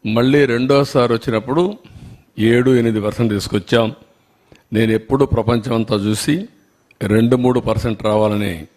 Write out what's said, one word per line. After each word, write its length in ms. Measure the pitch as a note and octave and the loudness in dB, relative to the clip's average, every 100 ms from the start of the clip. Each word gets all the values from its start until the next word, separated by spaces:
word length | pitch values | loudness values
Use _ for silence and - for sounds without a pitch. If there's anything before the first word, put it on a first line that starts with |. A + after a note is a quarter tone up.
| A2 | -2
మళ్ళీ 360 | A2 B2+ C#3+ C#3 | 0 2 2 2
రెండోసారి 680 | A#2+ C3 C#3 C#3+ C#3 A#2+ | 0 2 2 2 0 2
వచ్చినప్పుడు 500 | A#2 - A2+ A2 C#3+ F#3 G#3 - - - - _ - A2 | 0 -2 -4 -2 -2 -2 -6 -18 -20 -20 -20 _ -2 2
ఏడు 180 | A#2+ B2 B2+ | 2 4 2
ఎనిమిది 220 | A#2 G#2+ G#2 | 2 -2 -4
పర్సెంట్ 260 | G2+ A#2 G#2 | -2 -2 -2
తీసుకొచ్చాం. 540 | - G#2 G2 A#2 A2+ B2+ _ _ _ _ _ _ _ | -2 -4 0 0 0 -4 _ _ _ _ _ _ _
నేను 180 | G#2+ A2+ A2 | -2 0 0
ఎప్పుడు 260 | A2 C3+ C#3 | 0 0 2
ప్రపంచం 480 | - G#2+ A#2+ A2 A2+ | 0 0 -2 0 -4
అంతా 180 | A2 G#2+ G2+ | -2 -2 -2
చూసి 300 | G#2+ - D3+ A3 _ _ _ _ _ | -2 -2 -4 -4 _ _ _ _ _
రెండు 340 | G2 G#2+ A#2 B2+ | 0 2 2 2
మూడు 240 | B2 B2 | 2 0
పర్సెంట్ 440 | A#2 A2 A#2+ G#2+ | 0 -2 -2 -4
రావాలని 600 | G#2+ G#2+ G#2+ G#2 G2+ E2 D2 | -2 0 0 0 -4 -6 -14